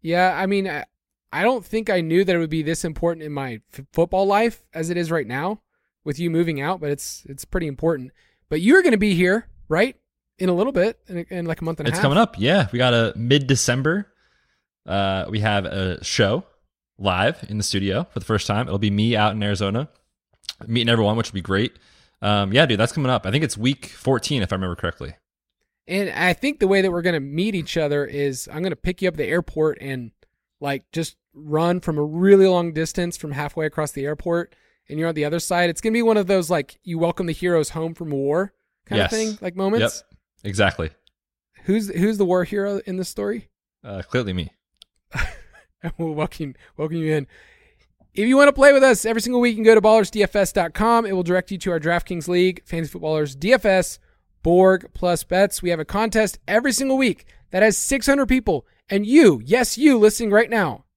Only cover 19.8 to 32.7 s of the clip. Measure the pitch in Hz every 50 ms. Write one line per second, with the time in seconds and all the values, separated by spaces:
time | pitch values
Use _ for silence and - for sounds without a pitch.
19.8 | 147 151 _ _ _ _ _ _ _ _ _ _ _ - - _ - 110 113 123
20.8 | 113 117 117 113 110 101 107 113 113 - - 98 85 - 95 98 113 135 _ _
21.8 | _ _ _ _ _ _ _ _ - 104 104 101 101 95 101 127 165 139 120 98
22.8 | 110 117 - - 139 127 127 110 - 95 104 147 160 143 - 101 107 127 139 -
23.8 | - - - - - - 135 117 - - 147 127 101 - - 95 95 90 87 -
24.8 | - 87 - _ - 69 78 _ _ _ _ _ _ _ _ _ _ _ _ _
25.8 | _ - 170 196 202 180 - - 170 180 170 - - 277 294 - 214 190 196 196
26.8 | 190 190 175 175 165 180 175 156 135 139 143 160 190 220 208 180 156 - - 165
27.8 | 156 147 147 143 143 - - 143 143 143 135 123 - - - 151 175 190 165 -
28.8 | _ 185 180 - 196 185 160 156 143 - - 175 170 - - 156 156 156 143 -
29.8 | - 135 135 127 120 110 _ _ _ _ _ _ _ _ _ _ 143 143 139 135
30.8 | _ _ - 165 165 - - _ _ _ _ - 151 151 147 156 165 175 180 180
31.8 | - - 160 151 147 151 156 170 185 196 202 196 190 190 185 175 170 170